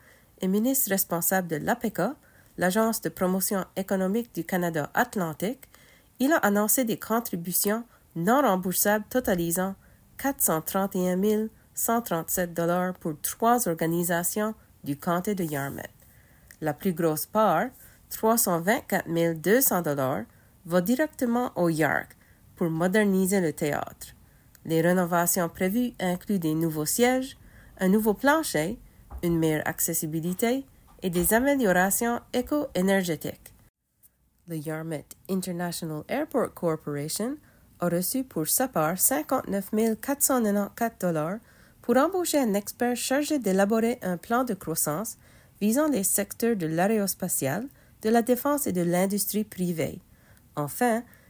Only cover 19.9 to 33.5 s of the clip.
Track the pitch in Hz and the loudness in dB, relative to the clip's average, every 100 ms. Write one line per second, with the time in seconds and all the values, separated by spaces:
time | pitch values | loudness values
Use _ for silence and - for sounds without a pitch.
19.9 | 143 131 156 226 - - - 170 175 180 | 0 0 -2 -6 -14 -20 -18 -2 0 2
20.9 | 254 311 - 247 240 247 - 175 156 151 | 2 0 -2 0 0 -2 0 0 2 2
21.9 | 76 - - - - - - 175 160 180 | 0 -4 -12 -20 -20 -16 -4 -2 0 2
22.9 | 208 208 190 190 196 170 147 151 143 - | 4 4 4 2 2 2 0 -2 -2 -6
23.9 | - - - - - _ - - 160 165 | -12 -18 -20 -20 -20 _ -14 -2 2 4
24.9 | 180 175 175 175 196 170 - 185 214 247 | 4 2 2 2 0 -2 -2 -2 0 -2
25.9 | - 185 180 - 202 165 156 165 156 151 | -2 -2 -2 -2 -2 0 0 0 -2 -2
26.9 | - 240 254 262 - - - - - 190 | 2 2 2 -2 -10 -20 -20 -20 -2 2
27.9 | 208 220 202 269 311 311 156 160 240 - | 4 4 2 4 4 2 -2 -2 -6 -14
28.9 | - - - 180 170 160 151 - 165 - | -20 -16 -4 0 2 2 2 -2 -2 -2
29.9 | 165 160 160 165 185 233 262 269 - - | -2 -4 -4 -4 -2 0 0 -4 -16 -20
30.9 | - 190 175 170 220 269 285 226 180 190 | -8 -4 0 2 4 4 4 4 4 4
31.9 | - 233 240 - 247 247 302 285 - 190 | 2 -2 -4 -4 -4 -2 -2 -2 0 2
32.9 | 196 180 156 - - - | 2 2 -4 -6 -12 -16